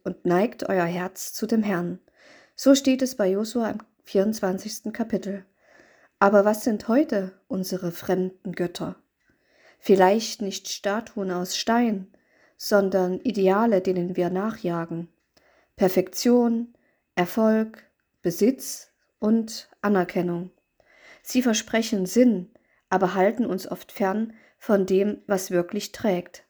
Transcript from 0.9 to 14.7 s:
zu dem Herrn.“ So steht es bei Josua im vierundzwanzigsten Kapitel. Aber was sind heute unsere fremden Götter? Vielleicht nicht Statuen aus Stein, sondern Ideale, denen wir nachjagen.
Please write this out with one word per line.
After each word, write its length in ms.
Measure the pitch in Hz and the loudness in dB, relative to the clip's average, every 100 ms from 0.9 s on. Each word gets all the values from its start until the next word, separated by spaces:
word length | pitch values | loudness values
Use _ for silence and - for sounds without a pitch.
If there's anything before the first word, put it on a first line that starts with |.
| 175 185 - - | -2 -6 -8 -12
zu 140 | - 214 | -8 -2
dem 160 | 226 | 0
Herrn.“ 380 | 208 175 175 180 _ _ - - _ | 2 0 -2 -8 _ _ -20 -20 _
So 200 | - 262 | 0 6
steht 280 | 269 269 262 | 6 4 2
es 120 | 254 | 0
bei 160 | - 190 | 0 0
Josua 400 | 196 220 240 220 | 0 -2 -2 -4
im 80 | 214 - _ | -4 -12 _
vierundzwanzigsten 880 | - 202 196 220 190 185 214 - 214 | -2 0 2 0 -2 -4 -6 -10 -8
Kapitel. 540 | - 226 196 190 196 - _ _ _ _ _ _ - | -6 -4 -4 -4 -10 -12 _ _ _ _ _ _ 2
Aber 260 | 202 208 | 6 6
was 180 | 202 214 | 6 2
sind 260 | 247 214 - | 0 -2 2
heute 440 | 233 302 208 185 - - | 2 2 0 -4 -10 -8
unsere 420 | 190 185 185 180 | -6 -4 -4 -6
fremden 640 | 165 - 185 185 185 - | -6 -2 -2 -2 -6 -10
Götter? 440 | 170 175 - 170 180 _ _ _ _ _ _ _ _ | -6 -6 -6 -10 -12 _ _ _ _ _ _ _ _
Vielleicht 640 | - 190 185 214 220 - | 2 6 6 4 0 -6
nicht 260 | 196 190 - | -8 -8 -10
Statuen 600 | - 202 208 226 - 190 | -8 -4 -4 -6 -8 -6
aus 260 | 175 180 - | -4 -4 -4
Stein, 560 | - 233 240 196 190 _ _ _ _ - | 0 2 2 -2 -6 _ _ _ _ -14
sondern 640 | - 208 196 190 180 185 | 0 2 2 2 0 -2
Ideale, 600 | - 202 190 196 233 196 | -4 2 2 4 4 2
denen 360 | 185 180 175 185 | 2 -2 -2 -2
wir 140 | 175 | -2
nachjagen. 800 | 185 214 214 175 | -2 -4 -6 -4